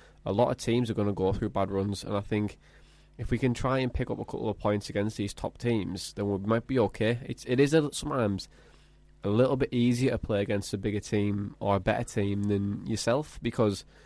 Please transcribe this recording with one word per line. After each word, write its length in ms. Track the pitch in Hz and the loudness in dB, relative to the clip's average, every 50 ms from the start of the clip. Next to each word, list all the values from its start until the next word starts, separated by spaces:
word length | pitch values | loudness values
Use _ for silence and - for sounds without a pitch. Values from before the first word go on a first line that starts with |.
| - - - - - | -20 -20 -18 -8 -4
a 60 | - 98 | -2 2
lot 180 | 104 123 - | 2 2 2
of 60 | 131 - | 0 -2
teams 320 | - - 117 123 123 107 | 0 0 0 2 2 0
are 40 | 107 | 0
gonna 180 | 110 104 104 101 | 0 0 0 0
go 200 | 98 95 92 98 | 0 2 0 2
through 180 | 98 113 104 | 0 -2 -2
bad 200 | - 101 98 95 | 0 0 0 0
runs, 340 | 98 98 98 104 101 - - | 0 0 0 -2 -2 -4 -4
and 120 | - 107 | -4 -4
I 40 | 101 | -4
think 380 | 104 - 113 104 104 101 - - - - - - - - - - - - - | -2 -2 0 0 0 -2 -4 -10 -20 -20 -20 -20 -20 -20 -20 -20 -20 -18 -12
if 140 | - 120 - | -8 -4 -2
we 80 | 127 113 | 0 0
can 140 | - 127 120 | 2 0 0
try 240 | - - 127 131 135 | 0 0 0 0 0
and 140 | 131 131 - | 0 0 -2
pick 180 | - 127 - | -2 -4 -4
up 80 | 120 117 | -4 -6
a 40 | 117 | -6
couple 240 | - - - 120 110 | -8 -6 -4 -4 -4
of 100 | 101 - | -4 -2
points 300 | - 107 104 104 - - | 0 0 0 0 -2 -4
against 280 | - 101 101 107 110 | -4 -2 -2 -2 -2
these 180 | - 104 101 - | -4 -6 -6 -6
top 240 | - - - - - | -6 -8 -8 -8 -4
teams, 540 | - 120 117 110 92 90 90 95 - - - | -2 0 0 0 0 -2 -4 -6 -8 -8 -6
then 180 | - 104 101 | -4 -2 0
we 80 | 101 95 | 0 0
might 280 | 98 104 113 117 - | 0 2 0 0 0
be 120 | - 135 127 | 0 2 2
okay. 400 | 110 95 - - 113 107 117 120 123 | 2 2 2 0 0 0 0 0 -4
It's, 200 | - 127 - - | -8 -10 -8 -4
it 120 | - 127 123 | 0 4 4
is 160 | 143 143 147 | 6 6 6
a, 160 | 160 147 143 - | 4 2 2 -2
sometimes 560 | - - 147 143 131 117 104 98 92 - - - - - - - - - - - - - - - - - | -6 -6 -4 0 0 0 0 0 -2 -6 -10 -18 -20 -20 -20 -20 -20 -20 -20 -20 -20 -20 -20 -14 -6 -2
a 40 | 101 | 2
little 280 | 104 113 127 127 139 | 4 4 4 4 4
bit 160 | 127 135 - - | 0 0 0 2
easier 400 | 123 120 123 123 120 131 131 117 | 2 4 4 4 4 2 2 0
to 60 | 110 | 0
play 220 | - - 113 101 101 | -2 0 0 0 0
against 300 | 98 107 101 98 - - | 0 -2 -2 -2 -4 -4
a 60 | 98 | -4
bigger 220 | 98 110 101 104 | -2 -2 -2 -2
team 560 | - - - 104 101 104 101 101 101 101 - - | -2 0 0 2 2 2 0 -2 -4 -6 -6 -4
or 160 | - 104 101 | 0 2 2
a 40 | 98 | 2
better 240 | 95 110 104 - 123 | 2 2 0 0 -2
team 400 | - - 110 101 101 101 101 101 | -2 -2 0 0 0 0 0 2
than 420 | 101 101 98 101 101 101 - - | 2 2 2 2 0 -2 -4 -4
yourself 540 | - 110 104 - - 120 139 151 - - - - | -4 -4 -2 0 0 0 0 -2 -6 -8 -6 -6
because 420 | 120 117 - 117 107 98 - - - - - - | -2 0 2 2 2 2 0 -4 -14 -20 -20 -20